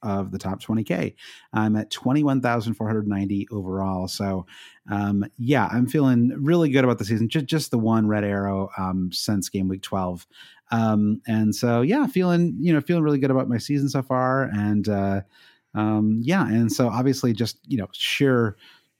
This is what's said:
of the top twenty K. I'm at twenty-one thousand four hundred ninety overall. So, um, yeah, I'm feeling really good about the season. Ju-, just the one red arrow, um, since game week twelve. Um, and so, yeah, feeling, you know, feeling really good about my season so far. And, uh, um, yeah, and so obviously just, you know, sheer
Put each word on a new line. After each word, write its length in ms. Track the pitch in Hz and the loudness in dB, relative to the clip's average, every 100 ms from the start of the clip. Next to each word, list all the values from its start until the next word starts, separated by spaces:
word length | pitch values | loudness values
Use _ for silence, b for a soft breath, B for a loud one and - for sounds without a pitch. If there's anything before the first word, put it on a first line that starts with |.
of 300 | 110 98 95 | -6 -4 -4
the 60 | 95 | -6
top 240 | 95 95 | -6 -8
twenty 220 | - 110 | -4 -4
K. 320 | 104 - - - B B B | -2 -2 -4 -8 B B B
I'm 220 | 110 107 107 | -2 0 0
at 140 | 107 | -2
twenty-one 480 | - 123 143 147 135 | -6 -2 0 2 0
thousand 340 | 123 120 110 110 | 0 0 -2 -4
four 120 | 110 | -2
hundred 200 | 110 104 | -2 -2
ninety 400 | 101 98 101 98 | -2 -2 -2 -4
overall. 560 | 104 92 95 95 92 92 | -8 -6 -4 -2 -4 -6
So, 380 | - 98 95 90 B B B - | -4 -4 -4 -6 B B B -8
um, 360 | 101 101 101 101 - | -4 0 -2 -2 -6
yeah, 300 | 120 143 98 | 0 2 2
I'm 160 | 113 123 | 2 2
feeling 440 | 156 139 120 120 127 | 2 4 4 2 0
really 320 | 143 170 160 | 2 4 4
good 140 | 131 127 | 4 4
about 140 | 117 | 2
the 60 | 104 | 0
season. 220 | 113 110 | 0 0
Ju-, 140 | 160 | -2
just 280 | 131 156 - | -2 -2 -2
the 60 | 120 | -2
one 280 | 110 113 107 | 2 2 2
red 160 | 104 | 2
arrow, 460 | 101 101 98 98 98 - | 0 -2 -2 -2 -4 -6
um, 320 | 92 92 92 | -4 -2 -4
since 380 | - - 104 90 | -6 -2 -2 -2
game 180 | 101 95 | -4 -4
week 140 | 95 | -4
twelve. 440 | - 98 90 90 - B B B _ | -6 -4 -4 -6 -14 B B B _
Um, 500 | 117 113 107 104 107 - | 0 2 2 2 -2 -2
and 260 | 110 107 104 | 0 2 0
so, 260 | 120 117 | 2 2
yeah, 240 | 131 262 262 | 2 2 0
feeling, 480 | 185 180 175 170 - | 0 2 2 0 0
you 120 | 175 | 2
know, 60 | 156 | 2
feeling 240 | - 175 | 2 0
really 160 | 151 147 | 2 2
good 120 | 135 | 2
about 180 | 131 120 | 2 2
my 80 | 117 | -2
season 320 | - 143 139 | -2 -2 0
so 120 | 139 | -2
far. 400 | 127 127 127 135 | -2 0 2 2
And, 440 | 131 104 104 104 101 | 0 0 0 0 0
uh, 340 | 101 98 98 95 b b b b 104 | 0 0 -2 -6 b b b b -4
um, 440 | 107 110 107 110 | 0 2 2 0
yeah, 220 | 120 190 120 | 0 0 2
and 240 | 110 113 | 2 2
so 160 | - 123 | 2 0
obviously 440 | 110 127 131 123 | 2 0 0 0
just, 240 | 110 113 - - | 0 -2 -6 -6
you 100 | 131 | -6
know, 100 | 92 | -6
sheer 640 | - - - 139 127 113 - b b b | -6 -4 0 2 4 0 -4 b b b